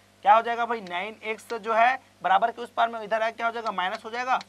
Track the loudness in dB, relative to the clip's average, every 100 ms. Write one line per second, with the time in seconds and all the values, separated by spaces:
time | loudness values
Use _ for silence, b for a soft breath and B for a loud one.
0 | b _ 4 6 4 -2 -2 -4 -6 -8
1 | -8 -8 -8 -8 -8 -8 -2 4 4 2
2 | b _ 2 4 4 -2 -6 -2 -2 -2
3 | -4 -2 -2 -2 -4 -4 -4 -4 -4 -6
4 | -8 -6 -2 -2